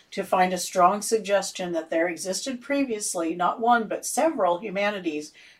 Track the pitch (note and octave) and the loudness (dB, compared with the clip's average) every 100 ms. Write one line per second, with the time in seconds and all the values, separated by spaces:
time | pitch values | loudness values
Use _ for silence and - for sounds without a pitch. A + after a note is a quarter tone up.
0 | _ - F#3 F#3+ F#3 F3+ - F#3 F3+ G#3 | _ -8 0 2 2 0 -2 4 6 4
1 | - A3 F#3+ G3 F#3 - F3+ E3 D#3+ E3 | 0 -2 2 0 0 -6 -4 -4 -2 0
2 | F3 D#3+ - - C4+ B3 - C#4 C4 G#3 | 0 -2 -6 -4 -6 -8 -2 0 0 -2
3 | G#3 F3+ E3 F3 G3+ - A3+ A#3 G#3 - | -4 -2 -4 0 -2 2 4 4 2 -6
4 | - - D#4 C#4 F3+ F3 G#3+ F#3+ G3+ G3+ | -4 0 0 2 2 0 -2 -2 -2 -2
5 | E3+ D3+ D3+ - - | -4 -6 -8 -18 -20